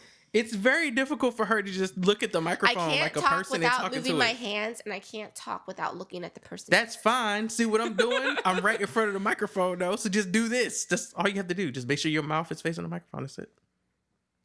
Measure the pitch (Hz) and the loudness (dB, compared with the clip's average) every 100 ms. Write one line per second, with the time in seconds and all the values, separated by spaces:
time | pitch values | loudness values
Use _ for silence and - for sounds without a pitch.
0 | - _ _ 214 226 214 226 302 311 233 | -18 _ _ 0 0 0 2 2 2 0
1 | 269 285 254 233 214 220 196 185 190 185 | 0 0 0 0 0 0 0 -2 -2 0
2 | 180 208 269 175 165 180 220 247 165 165 | 2 2 2 0 0 2 2 2 2 2
3 | 320 302 302 285 - 214 240 254 190 262 | 0 2 4 2 2 0 2 2 0 -2
4 | - - 233 240 240 208 214 233 - 196 | 0 2 2 2 -4 -4 -4 -6 -8 -10
5 | - 214 214 - - 214 - 185 160 170 | -10 -12 -12 -12 -8 -8 -8 -6 -6 -6
6 | 190 180 170 - - 180 - 180 226 - | -10 -10 -12 -14 -16 -12 2 2 2 0
7 | 220 247 220 208 220 226 233 214 233 190 | 2 2 2 0 -2 0 2 2 2 2
8 | 226 269 269 285 - 185 196 220 202 233 | 2 2 0 0 0 2 2 0 0 0
9 | 220 196 202 370 208 196 185 175 180 208 | 0 0 -2 -2 -2 0 0 0 0 0
10 | 214 202 196 202 226 247 240 - - 175 | 0 0 2 2 2 0 0 -2 -2 -2
11 | - - 185 196 180 175 175 127 123 143 | -2 -2 0 0 -2 -2 -2 -2 -2 0
12 | 160 156 147 156 165 160 165 170 170 175 | 0 0 0 -2 -2 -4 -6 -4 -6 -8
13 | - - 135 - - _ _ _ _ _ | -10 -10 -10 -10 -16 _ _ _ _ _
14 | _ _ _ _ | _ _ _ _